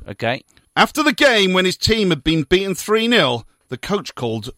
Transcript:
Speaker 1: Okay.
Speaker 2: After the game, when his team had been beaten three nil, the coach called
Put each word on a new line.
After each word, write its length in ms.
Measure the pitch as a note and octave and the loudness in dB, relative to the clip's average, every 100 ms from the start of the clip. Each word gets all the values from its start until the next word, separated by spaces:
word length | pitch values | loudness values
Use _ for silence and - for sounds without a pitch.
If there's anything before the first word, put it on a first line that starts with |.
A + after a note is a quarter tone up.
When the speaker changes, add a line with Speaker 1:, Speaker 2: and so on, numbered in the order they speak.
| - | -14
Speaker 1:
Okay. 360 | G2+ A2+ C3 - _ _ - | -6 -4 -6 -10 _ _ 0
Speaker 2:
After 260 | G#3+ - | 0 0
the 100 | D4+ | 0
game, 400 | - C#4+ A3+ F#3+ | 2 4 4 2
when 120 | F#3 F#3 | 2 0
his 120 | - | 0
team 320 | - A3+ F#3+ | 0 2 0
had 140 | D3+ | 0
been 200 | D#3 D#3+ | 0 -2
beaten 320 | C#3+ F#3 G3 F3+ | 2 0 0 -6
three 320 | - A3 A3+ | -2 0 2
nil, 380 | A#3+ C#3 A#2+ - _ - | 2 2 -2 -8 _ -14
the 80 | B2 | -12
coach 360 | - G3+ C#3 - | -4 -6 -6 -8
called 340 | A#2+ A2 G#2 | -4 -4 -8